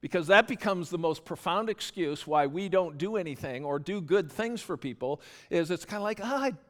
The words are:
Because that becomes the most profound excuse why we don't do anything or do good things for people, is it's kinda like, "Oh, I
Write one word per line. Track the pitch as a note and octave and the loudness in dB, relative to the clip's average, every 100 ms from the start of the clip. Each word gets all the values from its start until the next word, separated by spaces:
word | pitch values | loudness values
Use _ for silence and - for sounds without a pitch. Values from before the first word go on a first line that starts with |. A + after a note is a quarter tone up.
Because | D#3 F#3 D#3 | -2 -2 8
that | G3 A#3 | 8 8
becomes | A#3 G#3+ F#3+ E3 | 2 0 0 -2
the | E3+ | -2
most | E3 D#3 - | -2 -2 -6
profound | E3 - F3+ A3+ | -6 -2 0 0
excuse | G3+ - - D#3+ D3 - | -4 -6 -4 -2 -2 0
why | D3+ C#3+ | 2 4
we | D3+ G3 | 0 2
don't | F#3 F3+ D3 | 2 2 -2
do | F#3 A3 | -2 -2
anything | E3 C3+ C#3+ B2+ | -4 -6 -6 -6
or | C#3+ C#3+ | -2 -4
do | D3 G3+ | -2 -4
good | D#3 F#3+ E3 | 2 2 2
things | - A3+ A#3 | -4 -4 -4
for | - D#3 | -6 -6
people, | C#3 A#2+ B2+ D3 - - - | -6 -4 -4 -4 -8 -20 -2
is | F3 D#3+ | 0 0
it's | E3+ | -2
kinda | - G#3 | -4 -4
like, | G#3 G#3+ | -4 -4
"Oh, | A#3 C4+ | -2 0
I | C4+ F#3+ - | 0 -4 -8